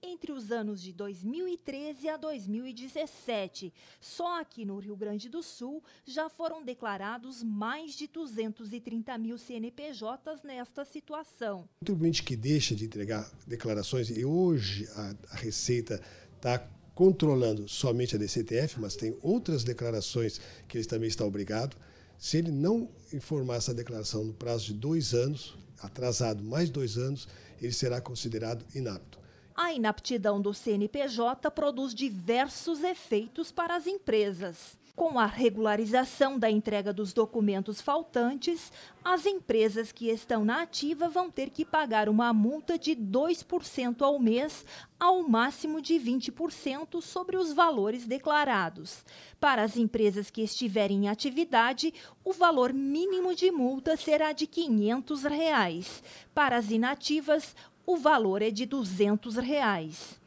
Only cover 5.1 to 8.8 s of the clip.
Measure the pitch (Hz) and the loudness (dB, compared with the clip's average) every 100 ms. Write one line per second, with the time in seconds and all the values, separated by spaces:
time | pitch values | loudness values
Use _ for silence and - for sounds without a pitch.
5.1 | 208 233 233 - - 240 302 - - - | -6 -8 -12 -12 -12 -12 -12 -16 -20 -10
6.1 | 262 311 - 330 320 262 247 226 196 196 | -6 -6 -6 -8 -8 -10 -8 -6 -6 -6
7.1 | 240 247 247 226 208 214 294 320 277 302 | -8 -12 -8 -6 -4 -4 -6 -8 -12 -12
8.1 | 330 302 220 220 214 220 233 | -10 -8 -4 -6 -6 -12 -12